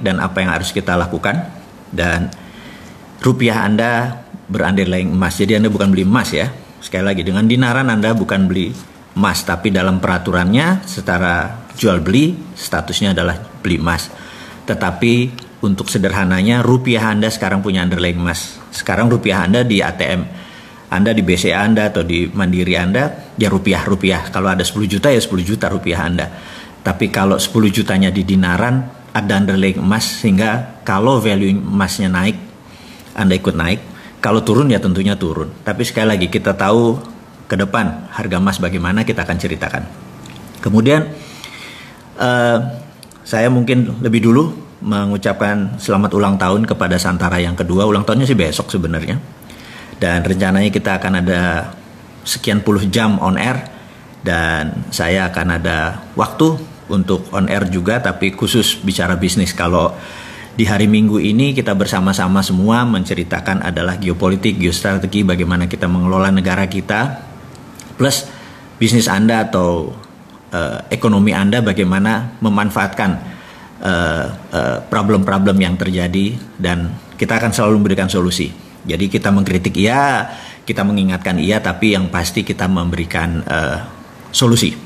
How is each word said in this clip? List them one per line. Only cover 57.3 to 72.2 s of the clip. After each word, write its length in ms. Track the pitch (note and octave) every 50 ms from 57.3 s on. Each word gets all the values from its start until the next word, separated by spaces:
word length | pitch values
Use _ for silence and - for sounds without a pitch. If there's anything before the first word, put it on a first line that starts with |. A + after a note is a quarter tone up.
| - G2+ F#2+
air 240 | - - G2+ G2 F2+
juga, 320 | F#2 F#2 F2 G2 A2 B2
tapi 320 | B2 F#2+ F2 - - G2 F#2
khusus 480 | - - G2 - A#2 G2+ - - -
bicara 320 | - F#2 F2+ - F2 F2 F#2 E2+
bisnis. 360 | F#2+ F#2 - - F#2 F2 -
Kalau 400 | - F2 F2 F2+ E2+ E2 F2 - - - - - - - - - - - - -
di 100 | - A2+ G2
hari 160 | G#2+ G2+ A2
Minggu 320 | G#2 G#2+ G#2+ A2 G#2+ G#2 G#2
ini 340 | D2+ G#2 G#2 A#2 C3+ C#3+
kita 220 | C3+ C3+ G#2 G#2+ G2+
bersama-sama 720 | F#2+ G2 - - F#2+ F#2 G2 F#2+ F#2+ F#2 F#2 F#2+ G2 F#2+
semua 400 | - F#2+ F2+ F#2+ G#2+ A#2 A#2+ B2
menceritakan 800 | A#2+ A2+ F#2 F#2 - F#2+ F2 E2+ E2 - E2 E2+ G#2+ F#2+ G2 -
adalah 320 | E2+ E2+ - F2 F#2 F#2 F2+
geopolitik, 640 | G2+ F#2 F2 F2 G2 F#2 F#2+ F#2+ - A2 F#2+ F2+
geostrategi, 640 | F2 F2 E2 - - G#2 G2 G2 F#2+ F#2+ G2 G#2 G#2
bagaimana 400 | F#2 F2+ F2 F2 E2+ F2+ F2+ F2
kita 240 | F2+ - - - F2
mengelola 400 | F2+ F2+ F2+ F2+ F#2 F#2+ F#2+ G2
negara 340 | G2 F#2+ F2+ F#2+ F#2 G2 G2 F#2+
kita, 560 | G2 G2 F2 - G2+ G#2+ A#2+ C#3 C3+ - - - - - - - - - - - - - - - - -
plus 320 | B2+ C3+ - - - - - - - - - - - - - -
bisnis 320 | A2+ G#2+ G#2+ A#2 G#2+ F#2+
Anda 400 | F#2 G2 G#2+ A2+ A#2 A2 G#2+ F#2
atau, 480 | - F#2 F2+ F2 F2 E2 D#2 - - - - - - - - - - - - - -
eh, 260 | - E2+ - - - - - -
ekonomi 400 | - - A#2 G#2 G2+ G2+ G#2+ D#2
Anda, 320 | F2+ G2 G2+ G#2+ B2 A#2
bagaimana 720 | G#2+ F#2+ F#2+ G2 F2+ F#2 F#2+ G2+ A2 A2+ A2